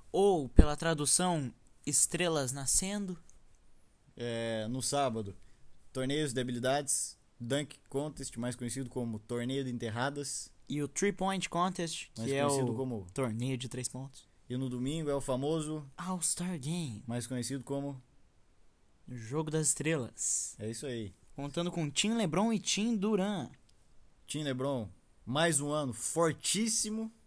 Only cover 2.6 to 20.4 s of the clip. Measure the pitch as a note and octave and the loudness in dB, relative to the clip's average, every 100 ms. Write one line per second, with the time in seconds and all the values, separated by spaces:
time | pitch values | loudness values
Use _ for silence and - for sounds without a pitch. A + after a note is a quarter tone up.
2.6 | C3 - F#3+ G#3 G3 F3 - - - - | 2 2 2 -4 -6 -10 -14 -20 -20 -20
3.6 | - - - _ - - A#2+ A#2 A#2 A2 | -20 -20 -20 _ -20 -8 -4 -2 -2 -2
4.6 | A2 B2+ - C#3+ C3+ A2+ G2+ - - - | -4 -4 -2 0 0 -2 -6 -10 -18 -20
5.6 | - - - C#3 C3 C#3+ D3+ B2 B2+ A#2+ | -20 -18 -10 -4 -2 0 0 -2 -2 -2
6.6 | B2+ C#3 C#3+ - - - _ _ A#2+ C#3 | 0 0 0 -2 -4 -10 _ _ -2 -2
7.6 | C#3+ - - C#3 D3 C3+ C3+ A#2 B2 A#2+ | -2 -12 -6 -6 -4 -8 -10 -6 -6 -4
8.6 | A#2+ B2+ B2+ B2+ A#2 A2 - A#2+ A#2+ C3+ | -6 -6 -6 -4 -4 -6 -6 -4 -2 -4
9.6 | C3 A#2+ A#2 A2+ C3+ C#3+ C#3 - - - | -4 -4 -4 -2 -2 -2 -6 -8 -10 -20
10.6 | - D3 C#3+ - G3+ F#3+ F#3+ F#3+ - E3+ | -6 -4 -2 0 0 2 -2 -2 -2 0
11.6 | F#3 F#3 E3+ - - - B2 C#3 C#3+ C#3 | 0 0 -6 -6 -10 -6 -2 2 2 2
12.6 | B2 A2+ C3 A2+ F2+ C#3 B2+ A2 B2+ C3 | 0 -2 -4 -6 -6 -4 -2 -2 -2 -2
13.6 | B2 B2+ B2 B2+ C3+ - - _ - B2 | -4 -6 -6 -8 -12 -16 -20 _ -8 -4
14.6 | C3 B2 C3 D#3+ D3+ C#3 C3 B2+ C#3+ D#3+ | -2 -2 -2 -2 -2 -2 0 -2 0 0
15.6 | D3+ D#3 C3+ - F3 F#3 - - F3+ F3 | -2 -6 -8 -10 -6 -2 -2 -2 -4 -4
16.6 | C3 F3 D3+ G#2 A2 A#2+ A#2 B2+ A#2 C#3 | -4 -4 -4 -8 -6 -6 -4 -6 -4 -6
17.6 | A#2+ C#3 C#3 C3+ - - - - - _ | -6 -6 -6 -10 -18 -20 -20 -20 -20 _
18.6 | - _ _ _ - B2 A2 C#3+ D#3 D#3 | -20 _ _ _ -14 -12 -4 -4 0 2
19.6 | D3+ - D3+ D#3+ A#2 - - - | 2 2 0 0 -2 -4 -2 -2